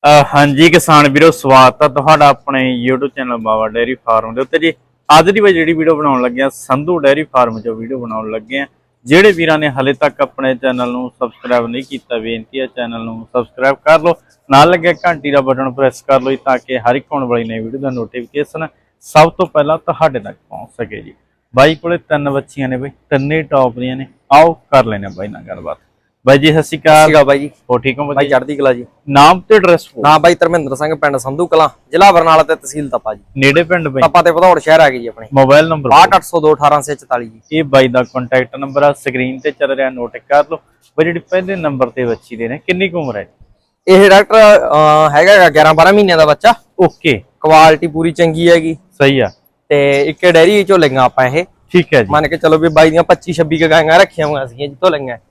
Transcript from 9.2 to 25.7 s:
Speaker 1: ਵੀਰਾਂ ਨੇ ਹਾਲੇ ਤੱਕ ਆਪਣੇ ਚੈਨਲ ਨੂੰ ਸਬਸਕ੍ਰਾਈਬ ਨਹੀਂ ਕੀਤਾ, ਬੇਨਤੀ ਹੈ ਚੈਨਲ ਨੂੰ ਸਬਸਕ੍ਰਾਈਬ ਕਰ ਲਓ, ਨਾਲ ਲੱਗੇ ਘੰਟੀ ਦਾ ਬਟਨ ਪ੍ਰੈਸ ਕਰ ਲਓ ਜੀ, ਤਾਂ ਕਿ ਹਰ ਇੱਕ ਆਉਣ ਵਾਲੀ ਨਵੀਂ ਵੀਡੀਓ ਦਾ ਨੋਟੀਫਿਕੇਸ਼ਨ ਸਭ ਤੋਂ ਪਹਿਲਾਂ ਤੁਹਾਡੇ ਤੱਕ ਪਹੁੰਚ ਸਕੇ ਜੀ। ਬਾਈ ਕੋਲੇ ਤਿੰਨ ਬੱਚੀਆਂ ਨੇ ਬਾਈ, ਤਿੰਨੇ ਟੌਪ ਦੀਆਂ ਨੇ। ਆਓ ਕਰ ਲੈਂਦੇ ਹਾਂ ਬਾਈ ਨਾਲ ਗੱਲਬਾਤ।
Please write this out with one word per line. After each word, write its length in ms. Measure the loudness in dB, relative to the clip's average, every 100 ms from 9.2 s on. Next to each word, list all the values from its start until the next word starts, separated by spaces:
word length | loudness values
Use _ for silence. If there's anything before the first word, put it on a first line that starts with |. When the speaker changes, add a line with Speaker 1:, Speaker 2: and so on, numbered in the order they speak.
| 2
Speaker 1:
ਵੀਰਾਂ 260 | 2 -2 -2
ਨੇ 120 | -2
ਹਾਲੇ 240 | -4 -4
ਤੱਕ 280 | -2 -4 -4
ਆਪਣੇ 340 | -6 -4 -6 -4
ਚੈਨਲ 360 | -4 -4 -6
ਨੂੰ 200 | -8 -12 _
ਸਬਸਕ੍ਰਾਈਬ 480 | -12 _ -4 -4 -2
ਨਹੀਂ 160 | -10 -12
ਕੀਤਾ, 280 | -16 _ -10
ਬੇਨਤੀ 420 | -8 -10 -10 -10
ਹੈ 60 | -10
ਚੈਨਲ 360 | -8 -10 -10
ਨੂੰ 240 | -14 -14 -8
ਸਬਸਕ੍ਰਾਈਬ 420 | -8 -8 -4 -4 -2
ਕਰ 240 | 2 2
ਲਓ, 140 | 2 -4 _ _ _
ਨਾਲ 180 | 4 4
ਲੱਗੇ 240 | 2 -2
ਘੰਟੀ 380 | -4 -4 -6 -2
ਦਾ 100 | -2
ਬਟਨ 300 | -2 -4 -4
ਪ੍ਰੈਸ 300 | -2 -4 -4
ਕਰ 200 | -2 -2
ਲਓ 100 | 0
ਜੀ, 60 | -6
ਤਾਂ 200 | -4 -6 _
ਕਿ 120 | -4
ਹਰ 160 | -2 -4
ਇੱਕ 100 | -6
ਆਉਣ 100 | -8
ਵਾਲੀ 200 | -4 -4
ਨਵੀਂ 180 | -6 -10
ਵੀਡੀਓ 180 | -10 -8
ਦਾ 100 | -8
ਨੋਟੀਫਿਕੇਸ਼ਨ 800 | -8 -10 -12 -12 -10 -10 -10 -14 _ _ _
ਸਭ 280 | -2 0 0
ਤੋਂ 160 | 0 -4
ਪਹਿਲਾਂ 320 | -2 -2 -4
ਤੁਹਾਡੇ 420 | -6 -4 -4 -4
ਤੱਕ 180 | -12 -20 _
ਪਹੁੰਚ 200 | -20 -20
ਸਕੇ 320 | -14 -14 -14
ਜੀ। 120 | -20 _ _ _ _ 0
ਬਾਈ 200 | 0 0
ਕੋਲੇ 220 | -6 -6
ਤਿੰਨ 320 | _ -6 -4
ਬੱਚੀਆਂ 400 | -6 -8 -10 -8
ਨੇ 80 | -8
ਬਾਈ, 120 | -10
ਤਿੰਨੇ 520 | _ _ -4 -2 -4
ਟੌਪ 380 | -2 -2 -2 -4
ਦੀਆਂ 160 | -10 -10
ਨੇ। 120 | -14 _ _
ਆਓ 220 | 4 4
ਕਰ 320 | 0 _ 0 0
ਲੈਂਦੇ 220 | -4 -10
ਹਾਂ 60 | -12
ਬਾਈ 120 | -14
ਨਾਲ 140 | -14
ਗੱਲਬਾਤ। 360 | -16 -14 -14